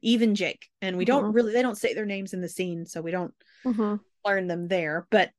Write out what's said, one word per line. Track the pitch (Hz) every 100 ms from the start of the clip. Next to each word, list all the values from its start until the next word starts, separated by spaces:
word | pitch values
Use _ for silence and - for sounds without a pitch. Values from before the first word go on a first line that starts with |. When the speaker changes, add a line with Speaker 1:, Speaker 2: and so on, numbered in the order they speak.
Speaker 1:
Eve | 226 233
and | 226 202
Jake. | 170 - - _
And | 190 180
we | 180
don't | 269 208
Speaker 2:
Mm-hmm. |
Speaker 1:
really, | 220 226
they | 233
don't | 254 208
say | -
their | 156 214
names | 196 196
in | 185
the | 175
scene, | - 180 170 165
so | 170
we | 165
don't | 180 175 - _ _ 254
Speaker 2:
Mm-hmm. | 220 208 208 - _ 208
Speaker 1:
learn | 196 180
them | 170 175
there. | 185 156 160 -
But | 214 -